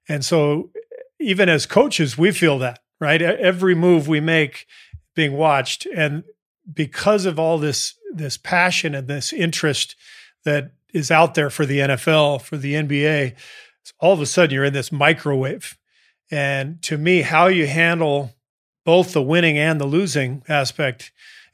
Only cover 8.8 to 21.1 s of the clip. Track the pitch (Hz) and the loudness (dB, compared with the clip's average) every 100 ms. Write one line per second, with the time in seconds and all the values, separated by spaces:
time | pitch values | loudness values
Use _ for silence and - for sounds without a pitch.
8.8 | 160 139 131 143 - 311 170 151 156 135 | -4 -6 -8 -8 -8 -4 -4 -2 -2 -2
9.8 | - - - - - _ 151 147 135 _ | -6 -10 -20 -20 -20 _ -4 -2 -4 _
10.8 | _ 165 143 160 165 - 143 - 143 139 | _ -6 2 4 4 2 -2 -2 -2 0
11.8 | 139 131 - 156 147 139 - 151 139 147 | 0 0 2 2 2 -2 -8 -10 -6 -4
12.8 | 151 143 151 151 131 - - - - _ | -2 0 0 0 -2 -8 -20 -20 -20 _
13.8 | - _ 170 185 143 - 165 135 139 139 | -20 _ 2 2 0 2 2 2 -2 -2
14.8 | - 143 147 165 147 135 131 190 - - | -6 0 2 2 -2 -4 -4 -8 -14 -20
15.8 | _ _ _ _ _ 151 139 139 135 170 | _ _ _ _ _ -4 -2 -4 -6 -10
16.8 | - 151 160 180 123 156 180 180 147 156 | -8 -2 2 2 4 4 4 4 0 2
17.8 | 170 170 156 143 131 - _ _ _ _ | 0 2 0 -2 -4 -14 _ _ _ _
18.8 | - 175 180 160 131 170 165 147 156 156 | 2 2 4 0 0 2 2 2 0 0
19.8 | 139 160 196 139 127 135 - 147 123 - | 0 -2 -2 -2 -4 -6 -4 -2 -2 -4
20.8 | 143 120 - | -6 -6 -16